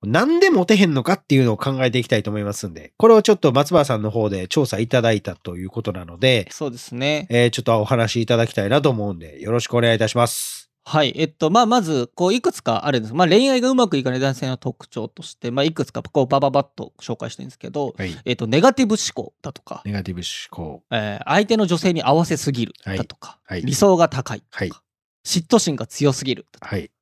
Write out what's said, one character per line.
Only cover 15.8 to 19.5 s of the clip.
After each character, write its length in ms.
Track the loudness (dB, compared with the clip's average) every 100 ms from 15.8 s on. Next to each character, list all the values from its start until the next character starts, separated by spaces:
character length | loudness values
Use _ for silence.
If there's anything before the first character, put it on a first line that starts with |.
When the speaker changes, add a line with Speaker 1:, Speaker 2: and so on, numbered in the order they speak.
Speaker 2:
つ 80 | -6
か 120 | -6
こ 180 | -4 0
う、 40 | 2
バ 120 | 2
バ 120 | 2
バ 120 | 0
ッ 40 | -2 -8
と 180 | -16 _
紹 140 | -12 -10
介 160 | -10
し 40 | -12
た 60 |
い 60 | -18
ん 20 |
で 20 |
す 60 | -16
け 140 | -12
ど、 240 | -8 -8 -8
Speaker 1:
は 80 | -10
い。 100 | -10
Speaker 2:
え 100 | -6
っ 20 | -6
と、 100 | 0
ネ 160 | 4
ガ 120 | 4
テ 100 | 4
ィ 20 | 0
ブ 80 | 0
思 60 | -4 -8
考 180 | -14 _
だ 100 | -16